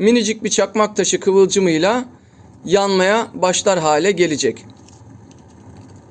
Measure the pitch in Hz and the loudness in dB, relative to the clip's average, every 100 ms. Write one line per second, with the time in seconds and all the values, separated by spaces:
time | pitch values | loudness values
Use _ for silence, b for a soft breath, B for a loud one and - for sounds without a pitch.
0 | 202 240 208 220 208 214 196 214 208 208 | 2 2 0 -4 -4 -2 -2 -2 -2 -2
1 | 180 180 196 196 185 202 185 160 185 247 | -2 -2 2 4 4 2 0 0 0 -2
2 | 254 B B B B B - 196 196 190 | -6 B B B B B -2 0 2 0
3 | 185 220 - - 180 180 208 180 156 151 | 2 0 -2 -4 -2 0 0 0 0 0
4 | 185 175 170 143 120 - - - - - | 0 0 -2 0 -4 -4 -16 -20 -20 -20
5 | - - - - - - - - - - | -20 -20 -20 -20 -20 -20 -20 -20 -20 -20
6 | - | -20